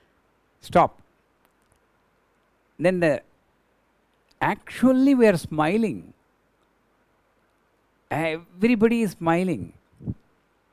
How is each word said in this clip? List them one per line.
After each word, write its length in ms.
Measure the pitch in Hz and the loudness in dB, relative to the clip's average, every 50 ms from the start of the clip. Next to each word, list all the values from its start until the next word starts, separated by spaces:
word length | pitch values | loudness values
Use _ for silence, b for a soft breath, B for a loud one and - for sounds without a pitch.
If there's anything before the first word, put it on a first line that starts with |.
| _ _ _ _ _ _ _ _ _ _ _ _ | _ _ _ _ _ _ _ _ _ _ _ _
stopped, 400 | - - - 180 156 - - - _ _ _ _ _ _ _ _ _ _ _ _ _ _ _ _ _ _ _ _ _ _ _ _ _ _ _ _ _ _ _ _ _ _ _ | -16 0 2 2 2 2 0 -8 _ _ _ _ _ _ _ _ _ _ _ _ _ _ _ _ _ _ _ _ _ _ _ _ _ _ _ _ _ _ _ _ _ _ _
then 220 | - 143 175 185 180 | -2 -2 -2 0 0
the, 240 | 170 156 139 - - _ _ _ _ _ _ _ _ _ _ _ _ _ _ _ _ _ _ _ _ _ _ _ | 0 0 0 -2 -6 _ _ _ _ _ _ _ _ _ _ _ _ _ _ _ _ _ _ _ _ _ _ _
actually 720 | - 147 196 - - - - - - 254 262 254 262 277 277 | -4 -4 -4 -6 -10 -16 -4 0 2 2 4 4 4 2 4
we 140 | 247 233 214 | 4 4 4
are 80 | 190 | 4
smiling. 760 | 160 - - 165 151 151 156 185 220 226 202 127 90 - - - _ _ _ _ _ _ _ _ _ _ _ _ _ _ _ _ _ _ _ _ _ _ _ _ _ _ _ _ _ _ _ _ _ _ _ _ _ _ _ | 2 -4 -6 -4 -2 0 0 0 0 -2 -2 -4 -8 -12 -18 -20 _ _ _ _ _ _ _ _ _ _ _ _ _ _ _ _ _ _ _ _ _ _ _ _ _ _ _ _ _ _ _ _ _ _ _ _ _ _ _
Everybody 920 | 120 139 165 165 156 165 170 - 180 180 196 233 247 208 214 233 240 233 226 | -6 -6 -4 -4 -6 -8 -10 -18 -6 -2 0 0 2 2 2 2 2 0 -2
is 100 | 196 - | -4 -4
smiling. 600 | - 170 165 165 175 185 185 160 104 87 85 - _ _ _ _ _ - 107 - - _ _ _ _ _ _ _ _ _ _ | -4 -2 0 0 0 0 -2 -4 -6 -8 -12 -16 _ _ _ _ _ -12 -12 -12 -12 _ _ _ _ _ _ _ _ _ _